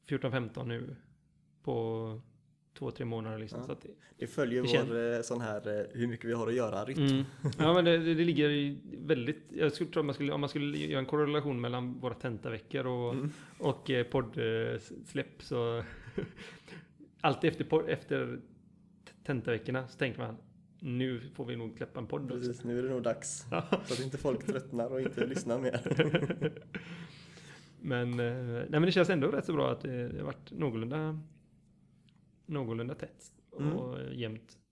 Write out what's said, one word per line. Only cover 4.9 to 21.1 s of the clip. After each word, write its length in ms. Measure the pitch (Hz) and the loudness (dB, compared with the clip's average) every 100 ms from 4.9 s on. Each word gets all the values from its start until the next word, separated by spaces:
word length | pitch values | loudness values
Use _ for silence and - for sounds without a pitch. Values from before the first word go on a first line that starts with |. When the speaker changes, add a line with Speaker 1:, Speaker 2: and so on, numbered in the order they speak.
Speaker 1:
kän- 220 | 117 117 117 | 2 2 0
Speaker 2:
eh, 60 | |
sån 200 | 117 120 | 0 -2
här, 380 | 113 104 107 104 | -2 -2 -2 -2
eh, 60 | - | -2
hur 140 | 117 120 | 0 0
mycket 180 | 110 113 | 0 -2
vi 40 | |
har 140 | 120 113 | 0 2
att 60 | 123 | 2
göra 300 | 110 98 110 | 2 0 -2
rytm. 160 | 135 | 4
Speaker 1:
Mm. 220 | 139 135 135 - 147 - | 6 4 2 -2 -2 4
Ja, 160 | 156 | 6
men 120 | 180 170 | 8 8
det, 120 | 165 | 6
det, 160 | 165 | 4
det 100 | 160 170 | 4 4
ligger 240 | 147 147 | 6 4
i 280 | 147 143 143 - - | 4 0 -2 -10 -10
väldigt, 440 | 151 139 120 - - | 0 2 2 -4 -8
jag 220 | 156 151 | 2 2
skulle, 180 | 143 170 | 2 0
tror 140 | 165 | 0
man 120 | 147 131 | 0 0
skulle, 160 | 143 | 0
om 80 | 147 | 0
man 80 | 143 | 0
skulle 280 | 151 143 147 | 0 -2 -2
göra 220 | 151 139 | 0 0
en 60 | 131 | 2
korrelation 560 | 151 147 147 143 123 | 2 4 2 2 0
mellan 380 | 120 123 123 123 | 0 -2 -2 -2
våra 140 | 127 | -4
tentaveckor 720 | 113 131 110 123 113 - 143 127 | -2 -4 -2 -4 -6 -4 -2 0
och, 260 | 123 120 | 0 0
Speaker 2:
Mm. 160 | 131 147 147 - - | 0 -2 -6 -18 -2
Speaker 1:
och, 300 | 147 131 - | 0 0 2
eh, 140 | 127 120 | 2 4
podd, 320 | 135 117 123 | 2 0 -2
eh, 380 | 113 113 117 117 | 0 0 0 -4
s-, 340 | - - - | -6 -14 -6
släpp, 340 | - 135 - | -6 -6 -10
så 400 | - 127 117 117 - - - - 170 - - | -4 0 0 -2 -6 -12 -8 -6 -6 -10 -16
<laughs> 720 | - - - - - - - | -16 -18 -18 -18 -20 -20 0
alltid 280 | 156 131 165 | 2 4 2
efter 140 | 165 151 | 2 2
pod-, 240 | 160 160 | 2 2
efter 500 | 151 - 135 123 123 - - - - - - - | -2 0 -2 0 -6 -10 -20 -20 -20 -20 -20 -20
t-, 80 | - | -12
tentaveckorna 640 | - 131 123 113 - 131 123 | -4 -2 0 0 0 -4 -4
så 100 | - | -2
tänker 220 | 135 107 | -2 -2
man, 160 | 117 - - - - - | -6 -8 -16 -20 -20 -10
"Nu 400 | 139 123 131 | -4 0 0